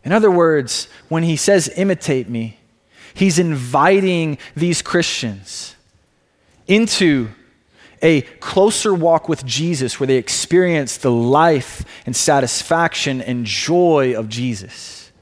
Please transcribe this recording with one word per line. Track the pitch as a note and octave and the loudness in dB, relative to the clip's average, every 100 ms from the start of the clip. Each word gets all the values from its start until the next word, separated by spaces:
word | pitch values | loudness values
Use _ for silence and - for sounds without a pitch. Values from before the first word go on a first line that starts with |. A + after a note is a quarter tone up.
In | C#3 | 0
other | G#3 G#3+ | 4 4
words, | F3+ E3 D3+ B2+ - - - _ | 4 4 2 -2 -8 -10 -20 _
when | E3 | -2
he | E3 D#3 | 0 0
says, | - G3 D3+ - | 2 2 2 -2
"Imitate | G3 F3+ - C3 A2+ | -2 -2 -2 -2 -2
me," | A#2 A2+ - _ _ _ _ - | -6 -8 -12 _ _ _ _ -20
he's | - F#3+ D#3+ | 0 2 2
inviting | E3+ C#3+ B2 C3+ D#3+ G3 F#3+ F3 D#3+ C#3+ - - | 0 -2 -2 2 4 4 2 0 -2 -6 -10 -4
these | F3 D#3+ | -2 -2
Christians | - F3 E3 - A#2+ G2 F#2+ - - _ _ _ _ _ _ _ _ _ - | -2 -2 0 -4 -8 -10 -14 -16 -16 _ _ _ _ _ _ _ _ _ 2
into | G3+ A3+ - F3+ C#3 A2 - _ _ _ _ - _ | 2 2 2 2 2 -2 -12 _ _ _ _ -20 _
a | E3 D3+ - - | 2 2 -2 -14
closer | - F#3+ G3+ - G#3+ F#3 | -4 2 2 2 -2 0
walk | E3 E3 - | 2 2 0
with | D#3 C3 | -6 -4
Jesus | A#2 E3 D3+ B2+ - | -4 -2 -2 -4 -4
where | C3 | 0
they | C3 | 0
experience | - - - F3 F3+ E3 B2+ - | 0 -8 0 2 2 0 -2 -2
the | C3+ | 0
life | A#2+ A#2+ C#3+ E3+ D3 - - - - - | 2 2 4 4 2 -2 -14 -14 -12 -8
and | A2+ | -2
satisfaction | - C#3+ B2+ - - E3 E3 - D3 C3 | 0 0 0 -6 -2 0 0 -2 -6 -6
and | B2 B2 A2+ | -6 -6 -6
joy | F#2+ - F3 F3 D3+ C3 A2+ | -6 -2 2 2 2 0 -2
of | A2 | -6
Jesus. | A2+ B2+ G#2 F#2+ - - - - _ | -6 -6 -6 -10 -18 -20 -20 -20 _